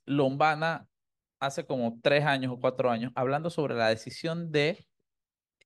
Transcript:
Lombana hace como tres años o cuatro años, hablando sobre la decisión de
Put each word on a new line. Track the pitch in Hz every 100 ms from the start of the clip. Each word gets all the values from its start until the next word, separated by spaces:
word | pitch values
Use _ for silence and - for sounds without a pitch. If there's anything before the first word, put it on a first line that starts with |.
| -
Lombana | 143 135 139 156 151 165 156 - _ _ _ _ -
hace | 139 151 147
como | 135 117 117
tres | 147 143
años | 147 139 131
o | 123
cuatro | 131 127 127
años, | 117 117 127
hablando | 131 143 165
sobre | 160 139 120
la | 110
decisión | 110 - - 165 165 165
de | 151 147 202 - _ _ _ _ _ _ _